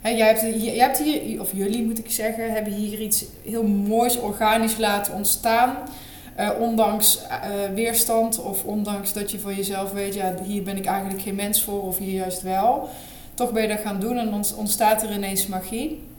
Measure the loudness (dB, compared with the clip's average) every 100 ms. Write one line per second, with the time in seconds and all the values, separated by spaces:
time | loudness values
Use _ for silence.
0 | 0 6 6 6 4 0 0 4 4 4
1 | 2 0 -2 -4 -4 0 0 2 0 -2
2 | -2 -2 0 0 -2 -2 -2 -2 -2 -2
3 | 0 0 -2 -12 -6 0 2 2 4 4
4 | 4 2 -2 0 2 4 2 2 2 2
5 | -2 -2 0 0 2 4 4 2 -8 -12
6 | -16 -16 -16 -4 -2 0 2 4 4 4
7 | 2 2 -2 -6 -4 -4 -2 0 0 2
8 | 2 4 2 0 -4 -4 -2 -2 -2 -2
9 | -4 -4 -4 -6 -6 -4 -2 -2 -4 -4
10 | -4 -2 -2 -2 -4 -4 -2 -4 -2 -2
11 | -2 -4 -4 -2 0 0 0 -4 -4 -4
12 | -2 -2 -2 -4 -2 2 4 2 -2 -12
13 | -16 -16 -14 -4 0 0 0 -2 -4 -4
14 | -2 0 0 -2 -2 -2 -2 4 4 4
15 | 2 -2 -2 -2 -2 -2 -4 -4 -4 -6
16 | -12